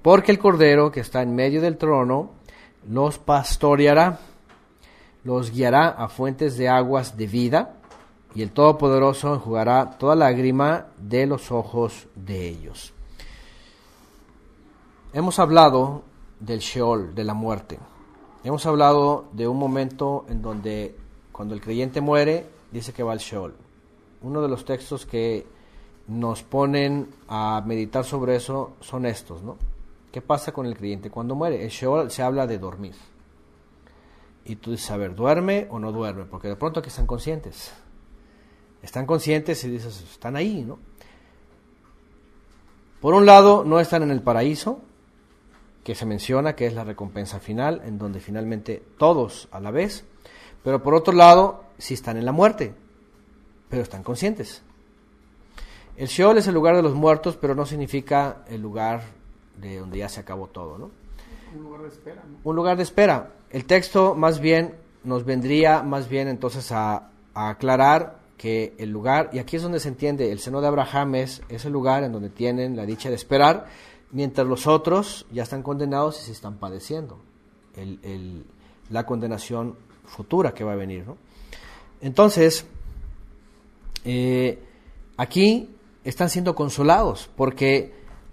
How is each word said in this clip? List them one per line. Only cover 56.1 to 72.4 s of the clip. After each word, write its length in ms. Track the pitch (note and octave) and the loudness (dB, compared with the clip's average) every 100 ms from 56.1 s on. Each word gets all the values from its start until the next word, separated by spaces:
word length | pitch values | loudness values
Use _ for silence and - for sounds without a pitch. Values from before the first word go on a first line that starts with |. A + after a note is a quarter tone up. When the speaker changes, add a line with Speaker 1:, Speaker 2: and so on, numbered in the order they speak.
| - G3 A3+ | 2 6 6
Speaker 1:
es 80 | G3+ | 4
el 80 | |
lugar 220 | E3+ D#3+ F3 | 2 4 4
de 60 | |
los 120 | D#3+ | 2
muertos, 440 | C#3 D#3 D3+ F3 - | 2 2 2 0 -4
pero 140 | C#3+ | -4
no 100 | C3+ | -4
significa 800 | C#3 D3 C3+ C#3 C3+ C#3+ C#3 - - | -4 -8 -6 -6 0 0 0 -6 -14
el 120 | A2+ | -12
lugar 420 | G#2+ G#2 A2 A#2 A2+ - - - _ - | -10 -6 -4 -4 -8 -20 -20 -20 _ -20
de 200 | G2 F#2+ | -14 -14
donde 200 | F#2 F#2 | -12 -10
ya 100 | G2+ | -10
se 100 | - | -12
acabó 280 | G2+ F#2+ F#2 | -14 -14 -14
todo, 280 | F#2 E2 D#2 | -14 -16 -16
¿no? 120 | F#3+ G#3+ - - - A3 - D#3 | -18 -20 -20 -20 -18 -20 -20 -20
Speaker 2:
Un 60 | |
lugar 180 | D3+ D3 | -18 -18
de 60 | D#3 | -18
espera, 340 | - D3+ - C#3+ | -20 -20 -20 -20
¿no? 100 | C#3+ | -12
Speaker 1:
Un 100 | D3+ D#3+ | -4 -2
lugar 200 | F3 F3+ | 0 0
de 60 | |
espera. 500 | E3+ - G#3 C3+ - - _ | -2 2 2 2 -4 -18 _
El 140 | C3+ | -10
texto 500 | - F3+ F3+ G3 F#3+ | 2 2 2 2 2
más 260 | D#3 D#3+ D#3 | 4 0 2
bien 340 | D#3 D#3+ E3 - - _ | 2 2 0 -8 -20 _
nos 200 | B2+ B2+ | -6 -4
vendría 580 | B2 B2+ B2+ D3 D#3 D#3 | -2 -4 0 4 4 4
más 260 | C#3 C#3 B2 | 2 -4 -4
bien 180 | C3+ C3+ | -4 -4
entonces 420 | B2 B2+ B2+ B2 | -4 -6 -6 -6
a, 400 | A2+ G#2+ G#2 - _ _ | -4 -2 -4 -8 _ _
a 140 | - G#2+ | -8 -8
aclarar 720 | G#2 C3 C3 C3+ D#3 E3 - _ - | -4 0 4 6 4 2 -10 _ -12
que 380 | A2+ A2+ A2 - | -4 -4 -4 -8
el 120 | A2 | -10
lugar, 400 | G#2 A#2 C#3+ D#3+ | -6 0 0 0
y 60 | B2+ | -6
aquí 180 | A#2+ E3 | -8 -8
es 60 | |
donde 180 | F3 E3+ | -6 -6
se 80 | D3 | -6
entiende, 420 | C3 D3 C#3+ A#2 | -6 -6 -2 -4
el 80 | G2+ | -4
seno 220 | - C3+ | -8 -4
de 60 | C#3+ | 0
Abraham 480 | C#3+ B2+ C#3+ C#3 | 0 -2 -2 -2
es 260 | C3 C3 - - | -2 -4 -10 -14
ese 220 | A2+ C#3+ | -12 -8
lugar 340 | C#3+ C3 C3+ | -4 0 0
en 80 | C#3 | -2
donde 160 | A2+ G#2 | -8 -10
tienen 480 | G2+ | -6